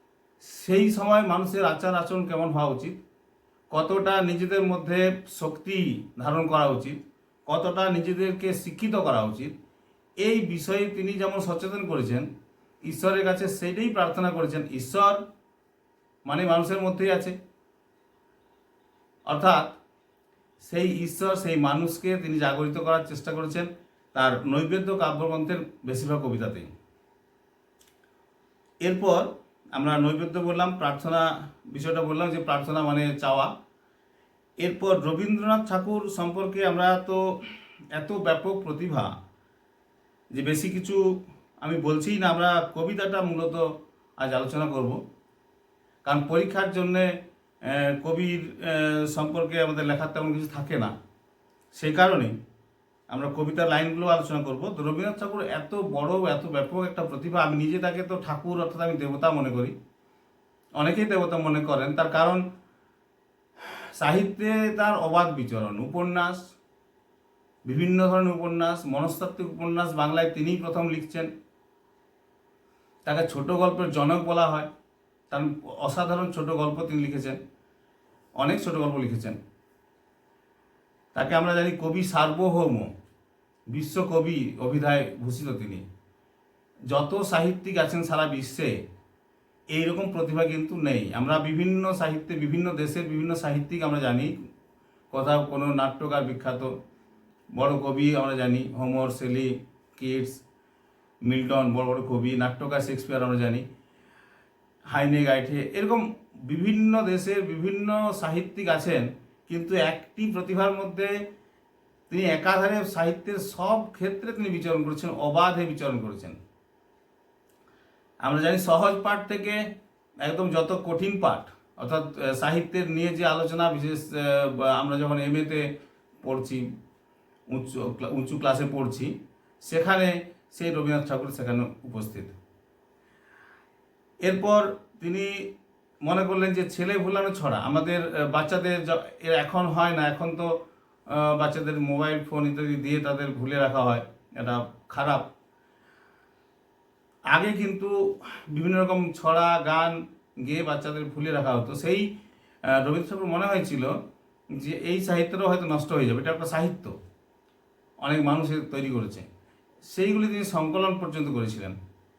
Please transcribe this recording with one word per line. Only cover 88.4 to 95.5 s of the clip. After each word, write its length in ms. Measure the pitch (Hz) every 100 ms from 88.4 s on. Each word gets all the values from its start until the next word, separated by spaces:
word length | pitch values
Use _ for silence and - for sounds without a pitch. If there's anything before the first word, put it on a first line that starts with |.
| 123 - 139 107 95 92 _ _ _ _ _ _ -
এইরকম 440 | 156 170 175 196
প্রতিভা 340 | 180 165 156 165
কিন্তু 320 | 160 156 160
নেই। 360 | 147 120 95
আমরা 260 | 117 135 156
বিভিন্ন 540 | 156 156 185 190 185
সাহিত্যে, 420 | 185 160 156 156 160
বিভিন্ন 380 | 147 165 180
দেশের 360 | 151 151 175 160
বিভিন্ন 260 | 151 160 165
সাহিত্যিক 480 | 147 147 143 170
আমরা 160 | 151 143
জানি, 380 | 127 123 147 - - - _ _ _ _ _
কোথাও 340 | 135 143 147
কোনো 280 | 143